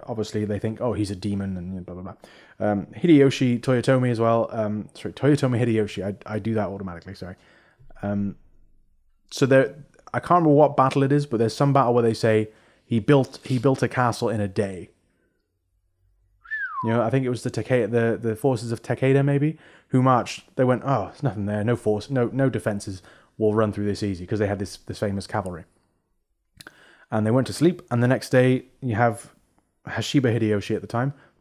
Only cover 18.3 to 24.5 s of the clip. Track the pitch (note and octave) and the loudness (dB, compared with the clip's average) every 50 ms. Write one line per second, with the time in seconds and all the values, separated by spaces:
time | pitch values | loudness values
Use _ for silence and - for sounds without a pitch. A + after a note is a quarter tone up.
18.3 | A2 - - C#3 B2+ G#2+ A#2 A#2 A#2 - - - B2 - C3 C3+ C3+ C#3 C#3 C#3+ | -4 -2 0 0 0 -2 -4 -6 -8 -6 -6 -6 -4 0 2 2 2 2 2 2
19.3 | C#3+ C#3+ C#3+ D3+ D#3+ - - - - - _ _ - C3 B2+ C3 B2+ A#2+ G2+ - | 2 0 0 -2 -4 -6 -12 -20 -20 -20 _ _ 0 2 4 4 4 2 2 -2
20.3 | - - - _ _ - C3 B2+ B2+ A2+ - C3+ C#3 A2+ G2 - - - - C3+ | -8 -14 -16 _ _ 0 2 2 2 0 0 0 -2 -2 -2 -4 -6 -6 -4 -4
21.3 | F#2+ G2+ G2 G2+ G#2 G#2 G2+ A#2 A#2+ - - G#2+ G#2+ G#2 - - C#3 B2+ A#2+ A2+ | -4 -4 -4 -2 -2 -2 0 0 -2 0 0 -2 -2 -2 -2 -4 -2 0 0 0
22.3 | G#2 C3 C3+ C3 A2 A2 - A2+ G#2 G2+ - - G2 F#2+ - - - - _ _ | 0 0 0 0 0 -2 -2 -4 -4 -4 -6 -10 -12 -12 -14 -20 -20 -20 _ _
23.3 | _ - A2 G#2+ G#2 A2 A2 G#2 F#2+ G#2 G#2 G2+ G2 - A2 G2+ F#2+ E2+ F2+ - | _ 0 0 2 4 4 2 2 0 -2 -2 -4 -2 -2 -4 -4 -4 -6 -6 -6
24.3 | A#2 G#2 G#2+ G2 | -2 -2 0 -2